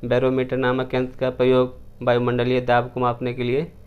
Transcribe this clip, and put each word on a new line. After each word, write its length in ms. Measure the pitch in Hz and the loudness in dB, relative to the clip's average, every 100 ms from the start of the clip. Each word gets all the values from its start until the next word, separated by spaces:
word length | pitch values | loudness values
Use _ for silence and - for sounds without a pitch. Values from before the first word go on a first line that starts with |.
बैरोमीटर 520 | 120 123 131 131 127 131 | 0 2 2 0 -2 0
नामक 380 | 127 127 127 | 0 0 -2
यंत्र 240 | 127 127 - | -2 -4 -2
का 120 | 131 | -4
प्रयोग 500 | 127 127 127 127 - - - | 2 4 4 2 -4 -18 -6
वायुमंडलीय 580 | 123 120 123 123 123 127 | 0 2 2 0 0 0
दाब 300 | 123 123 123 | 2 0 0
को 60 | 127 | -2
मापने 340 | 123 120 127 | -2 -2 -6
के 80 | 123 | -4
लिए 300 | 120 135 170 - | -2 -2 -4 -10